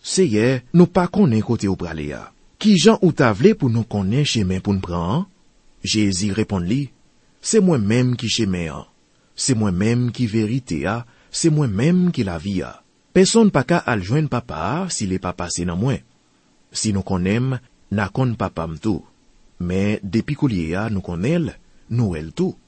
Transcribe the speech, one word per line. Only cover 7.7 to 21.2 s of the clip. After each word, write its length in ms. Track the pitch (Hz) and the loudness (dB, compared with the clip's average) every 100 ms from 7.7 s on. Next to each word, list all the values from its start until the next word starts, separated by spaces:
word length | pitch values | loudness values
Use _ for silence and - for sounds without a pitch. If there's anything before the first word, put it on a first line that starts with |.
| 147 101 | 2 2
menm 320 | 120 127 120 | 2 2 0
ki 120 | 110 | -4
chemen 400 | 107 107 90 82 | -2 -2 -2 -6
an. 160 | 71 - _ _ _ _ - | -10 -16 _ _ _ _ -8
Se 200 | - 113 | -2 0
mwen 180 | 104 87 | 0 0
menm 340 | 107 120 123 | 0 0 -2
ki 140 | 110 120 | -2 -2
verite 540 | 110 107 131 - 80 78 | 0 0 -2 -4 -6 -4
a, 140 | 113 120 _ _ | -6 -8 _ _
se 160 | - 170 | -2 0
mwen 180 | 151 143 | 2 0
menm 380 | 95 143 180 180 | 0 2 2 2
ki 120 | 151 101 | 0 -4
lavi 320 | 85 78 95 62 | -4 -4 -4 -6
a. 100 | - _ _ _ | -12 _ _ _
Pèsonn 380 | - 190 226 214 | 2 4 6 4
pa 100 | 147 | 2
ka 160 | 123 170 | 0 0
al 240 | - 110 92 | 0 -4 0
jwenn 240 | 139 151 | -2 0
Papa 600 | 120 - 78 87 147 190 | -4 -6 -6 -4 -4 -6
si 140 | - 101 | -6 -4
li 100 | 92 | -2
pa 120 | 92 - | -4 -6
pase 280 | 87 - 87 | -8 -4 -4
nan 140 | 85 | -2
mwen. 200 | 123 110 _ _ _ _ _ _ _ | -2 -2 _ _ _ _ _ _ _
Si 200 | - 110 | -6 -2
nou 120 | 98 - | -2 -2
konnen 440 | 95 90 107 131 | -2 0 0 -2
m, 80 | 127 _ _ _ | -4 _ _ _
n 80 | 101 | -4
a 80 | 95 | -2
konn 220 | - 127 110 | -2 -2 -2
Papa 300 | 95 85 82 | -4 -4 -8
m 80 | 80 | -4
tou. 240 | 110 85 - _ _ _ _ _ | -2 -4 -6 _ _ _ _ _
Men 380 | 87 92 101 107 | -4 0 0 -2
depi 340 | 98 110 - 147 | -2 -2 -2 -2
kounye 360 | 143 98 80 90 | 0 0 -2 -4
a 100 | 110 | -4
nou 160 | 101 - | -4 -4
konnen 420 | 85 | -4